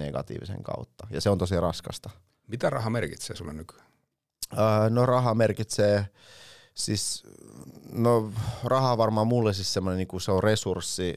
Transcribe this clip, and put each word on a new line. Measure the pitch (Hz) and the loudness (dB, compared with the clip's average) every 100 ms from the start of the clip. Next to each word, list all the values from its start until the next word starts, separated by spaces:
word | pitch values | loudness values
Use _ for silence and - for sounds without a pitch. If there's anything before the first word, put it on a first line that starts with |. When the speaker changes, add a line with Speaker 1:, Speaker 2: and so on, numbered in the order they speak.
| 73 | -6
Speaker 1:
negatiivisen | 67 - - - - | -6 -8 -10 -10 -10
kautta, | - - 62 - - | -8 -10 -10 -16 -10
ja | - | -2
se | 104 | 2
on | 95 | 2
tosi | 87 90 | 2 0
raskasta. | 85 - - - - - _ _ - | 0 -2 -8 -12 -14 -20 _ _ -12
Speaker 2:
Mitä | 120 - | -4 -2
raha | 131 110 | -2 -2
merkitsee | 117 90 82 - - | -2 -4 -6 -12 -10
sulle | 80 | -10
nykyään? | 76 80 - _ _ _ _ _ _ - 113 | -12 -14 -20 _ _ _ _ _ _ -6 0
Speaker 1:
Öö, | 110 107 110 | 2 4 4
no | 117 127 | 4 4
raha | 123 123 113 | 4 4 4
merkitsee, | 107 104 110 - 104 104 101 _ - - - - _ | 2 2 -4 2 4 4 0 _ -20 -20 -20 -20 _
siis, | - - 104 - - - - 52 58 - - - | -8 -4 -2 -4 -8 -12 -20 -20 -20 -20 -20 -8
no | - 117 117 110 110 - - | 0 4 4 2 -4 -6 -4
raha | 123 131 131 117 | 0 2 4 4
varmaan | 110 110 110 | 4 4 4
mulle | 123 110 | 4 2
siis | 98 95 | 0 -2
semmonen, | - 95 92 | -2 -2 -2
niinku, | 90 95 | -4 -4
se | - | 0
on | 95 | 2
resurssi, | 104 107 95 87 - - 90 | 4 2 0 -4 -4 -4 -4